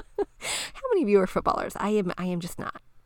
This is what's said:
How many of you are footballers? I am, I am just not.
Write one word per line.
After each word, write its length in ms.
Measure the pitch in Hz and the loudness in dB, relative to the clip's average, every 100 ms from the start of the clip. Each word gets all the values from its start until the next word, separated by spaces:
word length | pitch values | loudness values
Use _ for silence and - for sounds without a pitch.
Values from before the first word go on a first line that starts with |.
| - - - - | 0 -2 -6 -6
How 500 | - - - - 523 | -6 -6 -6 -6 0
many 120 | 403 | 2
of 60 | 208 | 6
you 100 | 202 | 6
are 80 | 185 | 4
footballers? 460 | - - - - - | 0 0 0 -2 -4
I 120 | 202 | 0
am, 240 | 214 180 - | 0 0 -2
I 80 | 180 | -2
am 140 | 175 | -4
just 200 | 170 - | -4 -8
not. 220 | - - - - | -10 -12 -16 -20